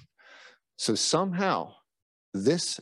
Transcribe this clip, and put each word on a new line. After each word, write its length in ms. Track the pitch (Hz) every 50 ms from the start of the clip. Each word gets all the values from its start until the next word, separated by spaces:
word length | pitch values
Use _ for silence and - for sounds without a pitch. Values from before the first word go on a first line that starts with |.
| - _ _ _ - - - - - - - _ _ _ _
So 160 | - - - 110
somehow 800 | 101 - - - 160 190 196 175 175 196 190 147 90 78 - - _ _ _ _ _ _ _ _ _ _ _ -
this 460 | 98 95 127 165 175 - - - -